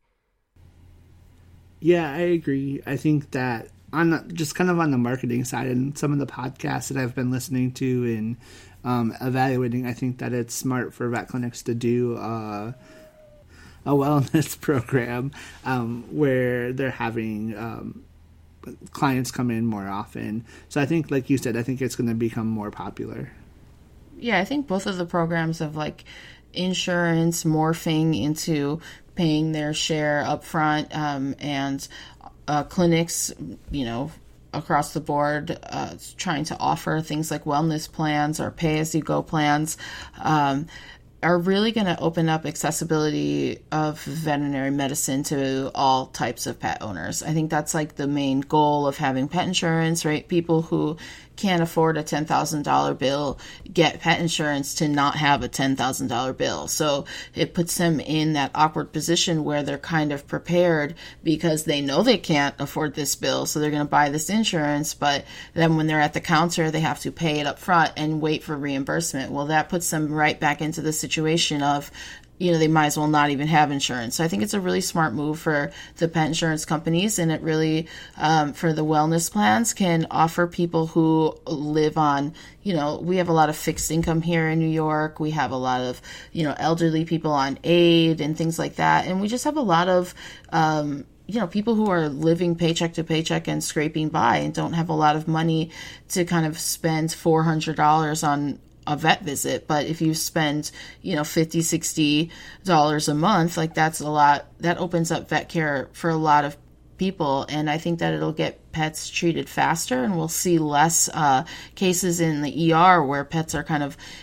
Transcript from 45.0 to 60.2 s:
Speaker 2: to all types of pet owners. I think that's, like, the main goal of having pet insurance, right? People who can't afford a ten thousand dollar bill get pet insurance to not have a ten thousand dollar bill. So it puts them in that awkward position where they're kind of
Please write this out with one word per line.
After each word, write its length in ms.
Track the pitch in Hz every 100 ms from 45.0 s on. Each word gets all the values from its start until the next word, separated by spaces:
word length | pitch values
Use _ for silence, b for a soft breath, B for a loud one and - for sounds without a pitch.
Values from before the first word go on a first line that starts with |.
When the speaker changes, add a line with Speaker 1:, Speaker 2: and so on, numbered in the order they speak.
| - 135
Speaker 2:
to 460 | 143 143 135 135 135
all 320 | - 139 131 131
types 400 | - 123 120 -
of 120 | 113
pet 200 | 107 -
owners. 420 | 107 90 87 -
I 120 | -
think 160 | 160 156
that's, 240 | 156 151
like, 220 | 170 151 -
the 100 | 139
main 340 | 147 139 135
goal 460 | 139 151 147 147 143
of 100 | 139
having 320 | 143 131 135
pet 180 | 180 170
insurance, 580 | 180 165 165 160 165
right? 220 | 156 151 -
People 360 | 175 165 160
who 340 | 165 165 151 160 B B B -
can't 260 | 202 175
afford 340 | 165 165 160 156
a 60 |
ten 240 | 156 147 156
thousand 380 | 143 147 151
dollar 280 | 147 139 143
bill 460 | 139 135 139 143 127 B B B
get 280 | - 156 -
pet 200 | 165 165
insurance 540 | 170 - 151 143 135
to 120 | - 156
not 280 | 147 143
have 280 | 151 147 143
a 60 | 120
ten 260 | - 135
thousand 340 | 135 127 127 131
dollar 260 | 120 131
bill. 340 | 131 135 85 73
So 380 | - 156 143 160 B B
it 200 | - 147
puts 240 | - 170 -
them 200 | 170 156
in 360 | - 156 156
that 160 | 151 139
awkward 380 | - 156 156 143
position 500 | 156 147 170 - 160
where 200 | 147 147
they're 160 | 143 139
kind 340 | - 165 151
of 140 | 143